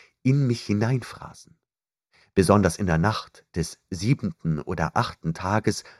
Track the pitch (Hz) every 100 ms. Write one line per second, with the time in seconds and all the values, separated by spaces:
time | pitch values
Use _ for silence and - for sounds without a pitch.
0 | - _ 135 139 135 117 - 104 113 131
1 | - - - - - _ _ _ _ _
2 | _ _ _ - 92 104 95 - 95 80
3 | 98 110 - - _ 87 80 - _ 85
4 | 104 147 101 - 82 76 - 85 78 -
5 | 117 - 82 82 92 107 107 - - -